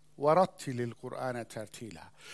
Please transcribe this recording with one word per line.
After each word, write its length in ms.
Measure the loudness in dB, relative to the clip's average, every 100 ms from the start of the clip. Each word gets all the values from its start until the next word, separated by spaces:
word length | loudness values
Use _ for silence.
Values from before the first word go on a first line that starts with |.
| -20 0
وَرَتِّلِ 720 | 6 6 6 2 -6 -2 -4
الْقُرْآنَ 540 | -6 -10 -6 -4 -4 -6
تَرْتِيلًا. 580 | -10 -10 -12 -12 -12 -16 -18 -18